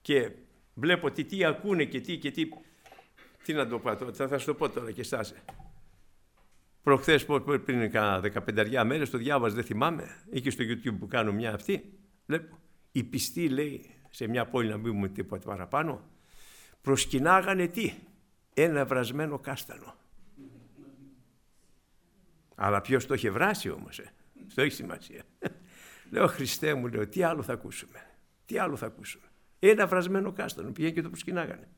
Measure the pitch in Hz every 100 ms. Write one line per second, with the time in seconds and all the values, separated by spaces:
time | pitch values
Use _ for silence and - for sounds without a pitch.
0 | - 143 110 - - _ _ - 151 175
1 | 151 - 143 196 165 147 202 180 143 131
2 | - 165 147 165 160 - - _ - -
3 | - - - _ - 151 120 117 120 104
4 | 127 104 135 139 127 147 143 - 117 101
5 | 110 123 107 - - - - - - -
6 | - - _ _ - - _ _ - 135
7 | 147 151 - 143 139 139 - 123 110 110
8 | 104 95 90 113 - 107 107 127 117 156
9 | 143 127 123 143 117 107 110 107 151 165
10 | - - 208 175 131 - 117 117 123 98
11 | 98 120 110 101 117 104 - 196 - -
12 | - _ - 156 156 - - - _ 131
13 | 110 - - 170 165 131 147 135 - -
14 | - - 110 123 117 131 113 107 117 104
15 | 98 98 92 95 - 98 90 139 160 123
16 | - - _ - - - - _ 135 135
17 | - 135 156 190 185 190 175 202 208 -
18 | - - _ _ _ - 165 147 131 127
19 | 113 139 156 143 - 135 - - - -
20 | _ - - 135 135 117 120 - 139 135
21 | 135 - _ _ _ _ _ _ _ _
22 | _ _ _ _ _ - 101 101 - 127
23 | - 135 110 101 185 202 92 73 - -
24 | - _ - - - - 151 - 87 82
25 | - - - _ - - - - - -
26 | - - 190 - 131 - 156 139 120 113
27 | 104 185 170 156 120 123 - - - -
28 | - - _ _ - 226 185 143 113 -
29 | 104 - - _ _ _ 190 214 190 185
30 | 175 196 196 196 - - - 208 160 165
31 | 165 175 - 180 160 - -